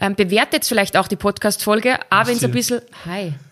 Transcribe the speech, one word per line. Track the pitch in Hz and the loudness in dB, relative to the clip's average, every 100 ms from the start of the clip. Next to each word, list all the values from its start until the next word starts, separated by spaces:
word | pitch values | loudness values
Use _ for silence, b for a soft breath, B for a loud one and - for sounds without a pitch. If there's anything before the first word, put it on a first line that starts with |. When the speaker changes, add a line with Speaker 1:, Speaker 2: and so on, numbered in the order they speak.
| 196 | -2
Speaker 1:
Ähm, | 202 | 0
bewertet | 185 208 285 302 - | 2 2 2 0 0
vielleicht | 220 196 185 | 0 2 2
auch | 185 | 0
die | 196 | 0
Podcast-Folge, | 202 - 208 - 208 220 247 - - | -2 0 -2 -2 0 2 2 0 2
auch | 196 | 2
Speaker 2:
Nicht | 233 | 2
Speaker 1:
wenn's | 240 | 0
ein | 247 | 0
Speaker 2:
dir. | |
Speaker 1:
bisschen, | 240 240 240 - - 170 | 0 -2 -4 -6 -16 -10
hi, | 190 180 139 - | -8 -6 -8 -8